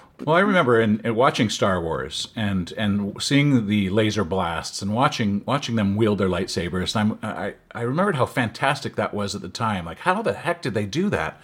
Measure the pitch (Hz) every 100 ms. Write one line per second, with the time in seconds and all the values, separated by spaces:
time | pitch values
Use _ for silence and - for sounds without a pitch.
0 | - - - 165 202 185 131 117 113 107
1 | - 110 135 156 113 - 107 92 82 73
2 | 65 - - - 107 95 87 - 107 101
3 | 101 - - 139 143 131 101 104 95 101
4 | 107 101 87 95 87 82 - - 98 107
5 | 143 - 110 101 104 135 147 113 98 98
6 | 110 104 95 87 92 - 87 90 87 113
7 | 107 107 110 - 98 - _ - 120 143
8 | 202 156 117 - 117 - 139 143 - -
9 | 104 104 101 98 92 - 113 98 82 82
10 | - 185 226 - 147 185 143 104 104 107
11 | 202 104 80 -